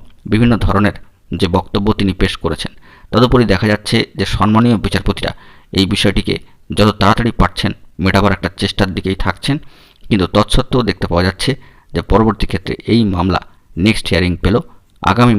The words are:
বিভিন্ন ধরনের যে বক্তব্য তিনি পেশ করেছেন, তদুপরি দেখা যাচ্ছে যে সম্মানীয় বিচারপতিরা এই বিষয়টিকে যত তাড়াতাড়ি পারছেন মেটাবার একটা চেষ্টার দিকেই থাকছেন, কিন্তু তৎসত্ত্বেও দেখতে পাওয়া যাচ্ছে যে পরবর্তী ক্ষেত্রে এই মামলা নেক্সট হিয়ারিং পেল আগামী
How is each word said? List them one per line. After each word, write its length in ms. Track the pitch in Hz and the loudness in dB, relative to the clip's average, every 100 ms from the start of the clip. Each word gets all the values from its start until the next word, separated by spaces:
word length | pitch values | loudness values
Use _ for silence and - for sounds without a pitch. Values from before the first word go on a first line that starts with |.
| - - 101 | -8 -16 -2
বিভিন্ন 220 | 104 120 107 95 | 2 2 2 2
ধরনের 280 | 98 101 - - _ - 90 | 2 0 -2 -14 _ -12 -4
যে 60 | 95 92 | 0 0
বক্তব্য 300 | - 104 104 107 | -2 -2 -2 0
তিনি 120 | 98 90 | -2 0
পেশ 120 | 95 - | -2 -2
করেছেন, 280 | - - - - - - - | -6 -6 -10 -14 -20 -20 -4
তদুপরি 320 | 107 123 123 107 | 0 2 4 2
দেখা 140 | 92 107 | 2 0
যাচ্ছে 240 | 104 - 113 - - | -2 0 -2 -2 -6
যে 80 | 98 - | -4 0
সম্মানীয় 400 | 101 110 120 104 | 2 4 4 2
বিচারপতিরা 480 | 98 95 101 - 87 - - - _ 95 | 0 -2 -2 -2 -6 -8 -16 -20 _ -2
এই 80 | 95 | 0
বিষয়টিকে 400 | 98 101 104 - 90 - - - | 0 0 0 -2 -6 -10 -20 -6
যত 200 | 110 107 - | 0 0 2
তাড়াতাড়ি 320 | 98 110 117 - | 2 2 0 0
পারছেন 320 | 90 - - - - - | -2 -2 -6 -6 -14 -4
মেটাবার 300 | 95 - 104 95 | 0 2 2 0
একটা 120 | 92 - | -4 -4
চেষ্টার 280 | 98 - 95 92 | -4 -2 -4 -4
দিকেই 220 | 95 95 | -4 -2
থাকছেন, 320 | 98 - - 143 - - - _ | -4 -4 -4 -4 -6 -20 -20 _
কিন্তু 220 | - 101 87 104 | -2 0 2 0
তৎসত্ত্বেও 460 | - - - 127 104 | 2 2 2 0 -2
দেখতে 180 | - 95 | -4 -2
পাওয়া 160 | 87 98 | 0 0
যাচ্ছে 220 | - - - - - - | -2 -4 -4 -8 -20 -10
যে 60 | 85 - | -6 0
পরবর্তী 360 | 98 110 104 - | 2 2 0 -2
ক্ষেত্রে 240 | 98 - - - | -4 -6 -8 0
এই 80 | 113 104 | 2 2
মামলা 260 | 90 92 87 - _ _ - | 0 0 -2 -6 _ _ -2
নেক্সট 200 | 104 104 - | 0 0 0
হিয়ারিং 220 | 92 90 85 | 0 0 0
পেল 120 | 90 110 - - _ _ | 0 -2 -4 -14 _ _
আগামী 320 | 87 101 123 | -2 2 4